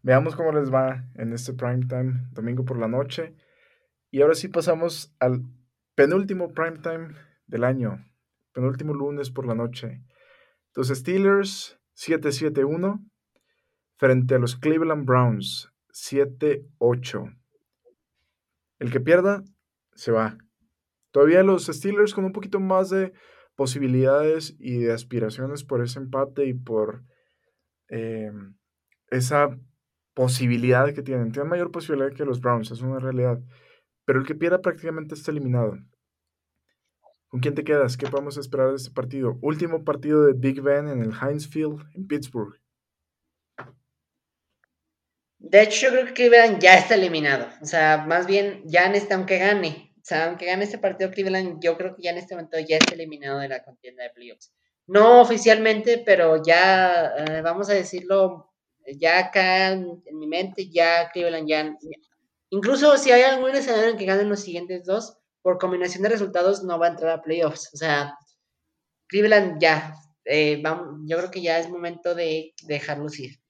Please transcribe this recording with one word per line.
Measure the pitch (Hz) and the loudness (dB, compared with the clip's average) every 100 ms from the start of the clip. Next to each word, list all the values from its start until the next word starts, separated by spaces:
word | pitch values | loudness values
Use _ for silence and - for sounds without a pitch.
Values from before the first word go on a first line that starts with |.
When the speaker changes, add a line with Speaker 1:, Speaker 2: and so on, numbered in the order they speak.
Speaker 1:
veamos | 131 131 160 151 | 4 2 2 -2
cómo | 160 | -2
les | 151 139 | 0 0
va | 131 131 127 - - | 0 0 -4 -14 -10
en | 117 | -8
este | 117 123 | -8 -10
prime | 127 123 127 127 | -6 -4 -4 -4
time, | 127 127 127 - | -4 -4 -4 -8
domingo | - 113 127 127 | -10 -6 -6 -6
por | 120 | -4
la | 113 | -4
noche. | 123 135 - 160 _ _ _ _ _ _ _ _ | -4 -6 -8 -12 _ _ _ _ _ _ _ _
Y | 135 | 2
ahora | 147 160 | 4 4
sí | 190 | -2
pasamos | 170 160 160 170 156 - _ | -4 -2 -2 -2 -6 -18 _
al | 127 127 123 - _ _ _ - | 0 0 -6 -18 _ _ _ 2
penúltimo | 139 185 196 185 170 | 4 2 -2 -6 -8
prime | 165 165 160 | -6 -8 -6
time | 165 165 165 147 _ _ _ | -10 -10 -12 -20 _ _ _
del | 113 | -2
año, | 123 131 110 95 - _ _ _ _ | 0 0 -4 -8 -16 _ _ _ _
penúltimo | - 127 131 151 143 | -4 -4 -4 -8 -6
lunes | 139 143 131 | -6 -6 -8
por | 131 123 | -8 -6
la | |
noche. | 113 120 123 123 123 - _ _ _ _ _ _ | -6 -6 -8 -14 -16 -20 _ _ _ _ _ _
Los | - 131 | -6 -4
Steelers, | 131 127 190 196 202 196 - - _ _ | -4 -2 0 2 2 0 -8 -16 _ _
siete | _ - 160 151 | _ -4 -2 -2
siete | 131 156 139 139 | -4 -4 -2 -2
uno, | 165 190 208 - _ _ _ _ _ _ _ _ _ | -2 -4 -6 -14 _ _ _ _ _ _ _ _ _
frente | 135 127 127 131 | 2 2 2 2
a | |
los | 120 - | 0 -2
Cleveland | 156 160 165 151 131 | 0 0 0 -2 2
Browns, | 127 123 107 95 - - _ _ | 2 2 0 -6 -12 -16 _ _
siete | - - 139 131 - 151 143 - _ | -18 -4 -2 -2 -2 -2 -2 -8 _
ocho. | 120 123 - 104 - - _ _ _ _ _ _ _ _ _ _ _ _ _ _ | -2 -2 -6 -10 -12 -18 _ _ _ _ _ _ _ _ _ _ _ _ _ _
El | 123 | -4
que | 127 | -2
pierda, | 131 175 190 202 196 _ _ _ _ _ | 4 4 4 -2 -8 _ _ _ _ _
se | - | -2
va. | 110 110 - _ _ _ _ _ _ _ | 0 0 -6 _ _ _ _ _ _ _
Todavía | - 151 175 | 4 6 6
los | 190 180 - | 4 2 -2
Steelers | 147 196 202 208 | -6 -4 0 0
con | 202 190 | 0 -6
un | |
poquito | 208 196 202 | -8 -6 -4
más | 190 185 185 | 0 0 0
de | 190 185 _ _ _ _ - | -2 -4 _ _ _ _ -6
posibilidades | 135 127 135 127 131 143 156 160 147 - | -6 -2 -2 2 4 4 2 0 -4 -14
y | 127 120 | -8 -2
de | 117 | -2
aspiraciones | 117 - 120 110 131 131 143 | -2 -4 -6 -4 -6 -10 -10
por | - 123 | -6 -4
ese | 120 131 | -4 -8
empate | 131 131 135 139 135 | -8 -4 -4 -2 -4
y | |
por, | 127 120 110 107 - - _ _ _ _ _ _ _ _ | -4 -4 -4 -4 -6 -20 _ _ _ _ _ _ _ _
eh, | 113 113 110 107 104 98 - _ _ _ _ _ | -10 -8 -8 -10 -14 -20 -20 _ _ _ _ _
esa | 127 127 147 143 127 - _ _ _ _ | -4 0 0 0 -4 -20 _ _ _ _
posibilidad | - 127 123 123 120 123 123 143 | -2 -2 0 0 0 2 2 2
que | 147 | -2
tienen. | 131 127 113 | -6 -4 -4
Tienen | 113 147 | -6 -4
mayor | 175 175 | -4 -4
posibilidad | 170 160 143 135 | -8 -6 -2 -4
que | 131 143 | -4 -6
los | 123 | -2
Browns, | 123 117 107 | -2 -2 -4
es | 117 | -8
una | 127 131 | -8 -6
realidad. | 131 127 123 120 - _ _ _ _ _ - | -6 -2 -2 -2 -8 _ _ _ _ _ -2
Pero | 131 | -2
el | 135 | -2
que | 151 | -4
pierda | 170 185 | 0 0
prácticamente | 185 - 165 160 151 151 | -2 -6 -10 -10 -12 -10
está | - | -8
eliminado. | 151 131 123 110 98 - _ _ _ _ _ _ _ _ _ _ _ _ _ _ | -6 -2 -2 -2 -6 -20 _ _ _ _ _ _ _ _ _ _ _ _ _ _
¿Con | 127 | -4
quién | 135 143 | -4 -4
te | |
quedas? | 151 147 131 127 | 0 0 0 -2
¿Qué | 135 | -6
podemos | 139 143 143 | -6 -6 -12
esperar | 127 135 131 | -8 -2 0
de | 135 | -2
este | 127 | -8
partido? | - 127 135 123 123 | -10 -8 -6 -6 -4
Último | 147 156 170 160 | -6 -4 -4 -6
partido | 156 143 147 151 147 | -6 -6 0 4 4
de | |
Big | 131 135 135 | 4 -2 -2
Ben | 135 143 147 | 0 0 -2
en | 131 | -4
el | 110 | -6
Heinz | 110 135 151 151 | -4 -6 -6 -8
Field, | 156 151 147 - 180 | -6 -6 -8 -16 -16
en | 190 | -8
Pittsburgh. | 147 131 120 101 _ _ _ _ _ _ _ _ _ _ - - _ _ _ _ _ _ _ _ _ _ _ _ _ _ _ _ _ | -8 -6 -10 -10 _ _ _ _ _ _ _ _ _ _ -20 -20 _ _ _ _ _ _ _ _ _ _ _ _ _ _ _ _ _
Speaker 2:
De | - 202 | 6 6
hecho, | 214 - 262 | 6 4 2
yo | |
creo | 254 247 | 2 -2
que | |
Cleveland | - 247 233 233 185 | 2 8 8 8 6
ya | 180 185 | 8 8
está | - 214 | 8 2
eliminado. | 180 160 147 135 117 - | 2 0 0 0 -4 -12
O | 151 | -4
sea, | 170 156 156 151 | 2 4 2 2
más | 170 180 | 0 2
bien, | 196 202 190 160 | 0 0 -6 0
ya | 170 185 | 2 4
en | 202 | 2
este, | 202 | 0
aunque | 190 190 185 | -4 0 0
gane, | 190 208 170 147 - _ | 2 0 -2 -8 -18 _
o | |
sea, | - 156 165 | -6 -4 -2
aunque | 175 175 | -4 -4
gane | 185 | -4
este | 202 208 | -4 -4
partido | 190 190 185 | -6 -2 -6
Cleveland, | 196 190 190 185 160 | -4 -2 -2 -4 -4
yo | 170 165 | -2 -2
creo | 180 185 | -6 -8
que | |
ya | 175 | -8
en | 170 | -8
este | - | -10
momento | 180 160 160 | -16 -8 -8
ya | 156 160 | -2 -2
está | 156 170 | -2 -8
eliminado | 160 147 139 139 | -14 -14 -10 -8
de | 139 | -8
la | 131 | -12
contienda | - 127 127 127 | -14 _ -20 -16
de | 120 | -16
playoffs. | 120 120 110 - _ _ _ - | -16 -20 -20 -20 _ _ _ 2
No | 196 220 247 | 6 10 10
oficialmente, | 240 226 226 214 220 214 220 233 220 | 10 4 4 4 4 0 0 0 4
pero | 185 165 160 | 4 6 4
ya, | 156 170 185 185 185 175 156 143 | 4 6 6 6 4 2 0 -2
eh, | 156 160 | -4 -4
vamos | 165 180 202 | -4 -4 0
a | |
decirlo, | 202 185 180 180 196 185 - _ _ _ _ - 139 | -2 -2 -10 0 2 2 -2 _ _ _ _ -20 -2
ya | 160 180 | 2 2
acá | 185 196 185 185 190 | 2 0 2 2 2
en, | 190 180 175 - | -2 -6 -12 -16
en | 156 | -12
mi | 151 | -6
mente, | 170 190 190 190 | -6 -6 -10 -4
ya | 165 165 170 170 | 2 4 4 0
Cleveland | 180 170 165 156 | -4 -4 -4 -2
ya, | 156 151 151 - - _ _ _ _ _ | -2 -2 -10 -18 -20 _ _ _ _ _
incluso | 190 214 277 294 277 | -4 0 4 6 6
si | 277 | 8
hay | 247 | 8
algún | 262 262 262 | 8 4 0
escenario | 269 269 220 226 | -2 0 2 2
en | 208 | 0
que | 190 | 0
ganen | 190 208 | 0 0
los | 202 | -2
siguientes | 190 170 175 180 175 | -6 -10 -8 -10 -4
dos, | 208 226 _ _ _ | -4 -4 _ _ _
por | 185 180 | -2 0
combinación | 185 180 180 180 | -2 -2 -4 -2
de | 208 | 0
resultados | 220 196 180 180 202 | 0 0 0 2 0
no | 185 170 | -4 0
va | 170 | 0
a | |
entrar | 156 160 | 0 -4
a | 160 | -4
playoffs. | 156 165 156 156 - | -4 -2 -2 -2 -16
O | 147 | -6
sea, | 160 147 143 - _ _ _ _ _ _ _ _ _ | -2 -2 -2 -12 _ _ _ _ _ _ _ _ _
Cleveland | 196 214 208 190 156 | 0 6 6 4 2
ya, | 160 156 - - _ _ 113 | 2 2 -4 -18 _ _ -2
eh, | 151 151 147 | 2 2 0
vam-, | 156 165 165 151 156 | -4 -6 -10 -14 -6
yo | 165 | -4
creo | 180 | -4
que | 190 | -6
ya | 170 165 | -2 -2
es | 165 | -2
momento | 175 170 170 175 170 | -8 -10 -6 -6 -4
de | 165 160 160 - | -4 -4 -8 -20
dejarlos | 156 147 151 143 147 147 | -8 -8 -6 -8 -8 -12
ir. | 123 - | -16 -18